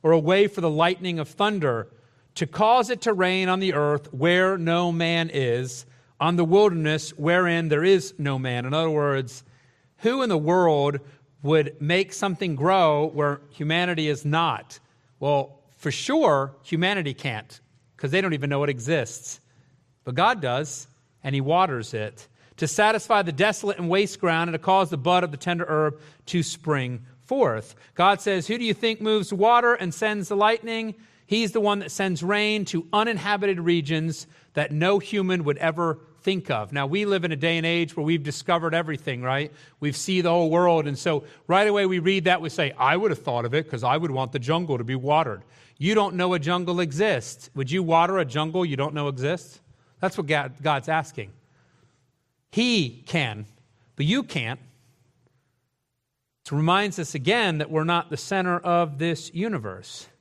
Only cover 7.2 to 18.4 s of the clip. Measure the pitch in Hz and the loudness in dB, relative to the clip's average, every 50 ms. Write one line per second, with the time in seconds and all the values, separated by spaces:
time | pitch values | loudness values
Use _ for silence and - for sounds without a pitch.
7.2 | 147 165 175 180 180 170 170 170 165 160 151 147 165 185 196 180 190 - - - | 0 2 4 4 4 2 0 0 0 0 0 2 4 4 4 4 2 -4 -10 -6
8.2 | 147 143 139 131 131 127 123 123 120 131 143 156 165 160 156 151 147 143 139 135 | -4 -2 -2 -2 -2 -2 -4 -4 -2 -2 -2 0 0 0 0 0 2 2 0 0
9.2 | 131 120 - - _ _ _ _ _ _ _ _ _ _ _ _ - 226 254 269 | -4 -6 -12 -18 _ _ _ _ _ _ _ _ _ _ _ _ 0 0 0 2
10.2 | 262 233 185 156 151 160 175 185 180 165 151 143 143 143 143 139 - - - _ | 0 2 0 0 2 2 4 4 6 6 4 4 2 0 -2 -4 -10 -14 -20 _
11.2 | _ _ _ _ 143 143 160 156 147 147 - - 147 151 175 185 196 190 - - | _ _ _ _ 0 2 2 2 2 0 -4 -6 -2 0 2 2 0 -2 -4 -4
12.2 | 208 196 180 - 196 175 151 131 143 180 190 190 175 156 151 147 151 160 151 147 | -4 -4 -2 -4 -4 -4 -2 0 2 4 4 6 6 4 4 2 0 0 0 0
13.2 | 147 143 143 143 - _ - - 151 151 160 175 180 180 175 160 156 151 147 139 | 0 0 -2 -4 -10 _ -10 -8 -2 0 0 0 0 0 0 -2 0 -2 -2 -2
14.2 | - 147 151 165 170 160 120 101 - _ - - _ _ _ _ _ _ _ _ | -2 -2 0 0 0 0 -2 -4 -8 _ -20 -20 _ _ _ _ _ _ _ _
15.2 | 135 143 147 139 139 - - _ _ _ _ _ - 151 - - - - 269 320 | -2 0 0 0 0 -4 -12 _ _ _ _ _ -6 -6 -6 -4 -4 0 2 4
16.2 | 302 196 147 135 135 135 139 _ _ - 170 160 175 190 208 190 165 143 127 - | 4 4 4 4 2 -2 -8 _ _ -4 -2 0 0 0 0 -2 -4 -4 -6 -6
17.2 | - 139 113 107 - - - - _ _ _ _ _ _ _ - - 139 143 190 | -6 -6 -6 -6 -10 -12 -20 -20 _ _ _ _ _ _ _ -8 -4 0 0 0
18.2 | 190 180 160 139 | 0 0 -2 -2